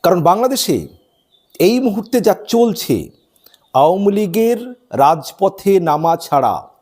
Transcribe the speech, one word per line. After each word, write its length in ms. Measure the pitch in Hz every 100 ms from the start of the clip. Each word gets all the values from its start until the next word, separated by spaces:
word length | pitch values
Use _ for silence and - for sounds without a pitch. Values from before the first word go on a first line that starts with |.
কারণ 180 | 170 180
বাংলাদেশে 540 | 160 196 254 262 - 131 73 - _ _ _ _ _ _
এই 160 | 180 240
মুহূর্তে 380 | 254 202 - 247
যা 120 | 208 190 -
চলছে, 480 | 233 233 202 - 113 73 _ _ _ _ _ _
আওয়ামী 380 | 127 151 185 202
লীগের 480 | 202 208 170 226 233 247 247 _
রাজপথে 800 | 117 139 160 139 - 196 190 196 196
নামা 340 | 170 151 165 165
ছাড়া 400 | - 143 123 82 - _